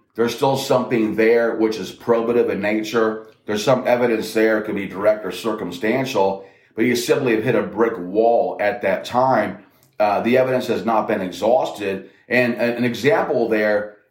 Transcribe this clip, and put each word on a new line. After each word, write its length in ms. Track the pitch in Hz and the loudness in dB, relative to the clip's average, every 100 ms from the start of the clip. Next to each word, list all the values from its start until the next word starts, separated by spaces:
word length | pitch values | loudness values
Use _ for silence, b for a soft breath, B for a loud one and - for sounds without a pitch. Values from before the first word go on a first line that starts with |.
| _ | _
there's 220 | - 117 - | -2 -2 0
still 220 | 139 135 | 0 0
something 580 | - 127 120 120 107 104 | 0 0 2 0 0 2
there 400 | 110 117 117 107 | 4 4 2 2
which 220 | 110 104 | 0 -2
is 140 | 90 | -10
probative 600 | - - 113 113 120 113 | -6 0 0 2 2 2
in 100 | 95 | -2
nature. 640 | 101 110 110 120 110 110 B B - | -2 -2 -2 0 0 -2 B B -6
There's 160 | 107 | -2
some 220 | 139 123 123 | 2 2 2
evidence 440 | 120 120 110 98 | 2 2 0 -2
there, 260 | 110 110 110 | 2 2 2
it 60 | 107 | -2
could 100 | 98 | -6
be 120 | 95 | -6
direct 380 | 90 104 107 92 | -2 0 0 -4
or 60 | |
circumstantial, 1120 | - 117 107 87 - 107 131 131 104 95 95 B B B - | -6 -6 -4 -6 -4 -2 0 0 0 0 -2 B B B -2
but 100 | 123 | 0
you 100 | 120 | 0
simply 380 | - 139 127 | 0 0 2
have 100 | 110 | 0
hit 120 | 120 107 | 0 0
a 80 | |
brick 340 | 95 95 113 95 | -2 0 0 -2
wall 600 | 87 101 113 117 90 - | -2 2 4 4 0 -2
at 220 | 104 - | -2 -2
that 200 | 98 92 | -2 -2
time. 640 | - 123 131 120 101 95 b b b - | -2 0 2 2 0 -6 b b b -2
Uh, 220 | 104 98 | 0 2
the 160 | 117 131 | 2 2
evidence 300 | 127 127 113 | 2 0 -2
has 180 | 98 101 | -2 0
not 220 | 110 107 | 0 0
been 120 | 101 | -2
exhausted. 920 | 90 - 107 127 110 - 98 95 B B - | -4 -2 0 2 0 -6 -6 -6 B B -2
And 240 | 120 120 | 0 0
a-, 240 | 117 120 120 | 0 -2 0
an 60 | |
example 640 | 123 113 131 165 - 131 113 | -2 0 2 2 2 0 0
there, 480 | 110 107 104 104 - _ | 0 2 0 -4 -12 _